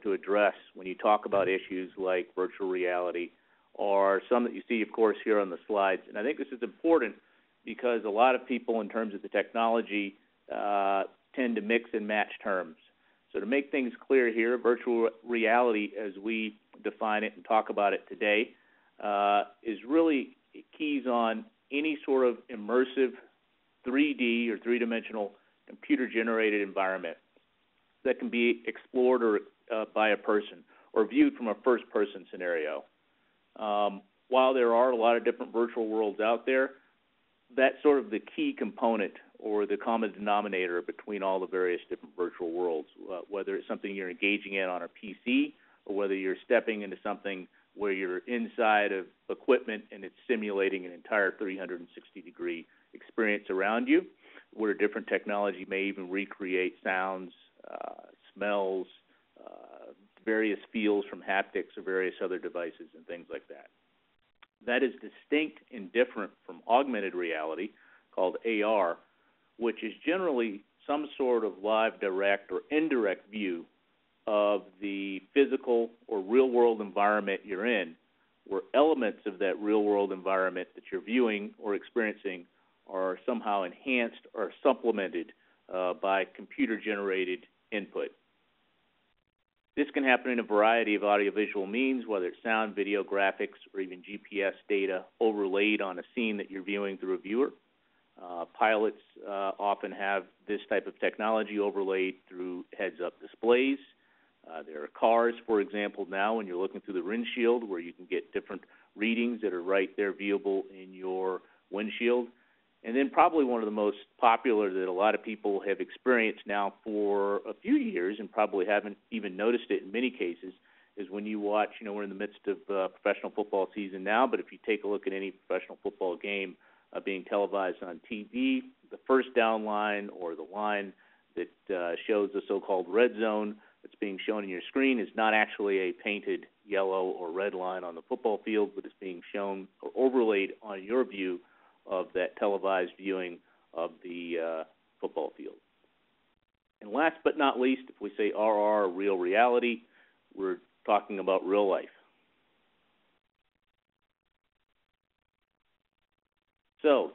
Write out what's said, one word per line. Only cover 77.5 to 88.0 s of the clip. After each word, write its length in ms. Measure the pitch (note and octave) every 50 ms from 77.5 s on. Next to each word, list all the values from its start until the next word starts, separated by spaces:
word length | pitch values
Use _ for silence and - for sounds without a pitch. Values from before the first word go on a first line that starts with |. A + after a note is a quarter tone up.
| G2 F2+ G#2
in, 280 | A#2+ A#2+ G#2 F2+ E2 E2 _ _ _ _ _ _ _ _ _ _ -
where 140 | G2 F#2+ - - -
elements 460 | B2+ D3 D#3+ D#3 C3+ A#2 G#2 F#2 - -
of 120 | G#2+ F#2+ F#2
that 180 | G2+ F#2+ F2+ -
real-world 500 | G#2 G#2 G#2+ G#2+ G#2 G#2 G#2 G2+ G2+ F#2+
environment 560 | G2 F#2 F2 F#2 F#2+ F#2+ F#2+ F#2 F2+ F2+ F2 - -
that 80 | - - -
you're 120 | - F#2 -
viewing 500 | G2+ A#2 B2+ B2 A2+ G#2+ G2+ G#2 A2 - - -
or 140 | G#2+ G2+
experiencing 680 | F#2 - - - A#2+ A2+ G#2+ G2+ - - G2 F2+ F2 F2 _ _ _ _ _ _ _ _ -
are 300 | G2 F#2+ F#2+ F#2 F#2 F#2 -
somehow 380 | - B2 A2+ - A2 G2+ G2+ F#2+
enhanced 640 | F2 F2+ - - C#3 B2+ B2 A#2+ A2+ - - - - -
or 160 | - G#2 F2+ - - -
supplemented, 680 | C#3+ B2+ - - A#2 A2 G2+ F#2+ F2+ E2 F2 D#2+ - - _ _ _ _ _ _ - F#2
uh, 200 | F#2 F#2 F2+ F2
by 300 | E2 - G2 F#2+ G2 F#2
computer-generated 1200 | - - - G#2 - - - C#3 A2+ A2+ G2+ G2 G#2+ G#2+ G2+ G2+ G2 F#2 F#2+ F#2 F2+ F2+ F2+ - _ _ _ _ -
input. 380 | A2+ G#2 G2 - - -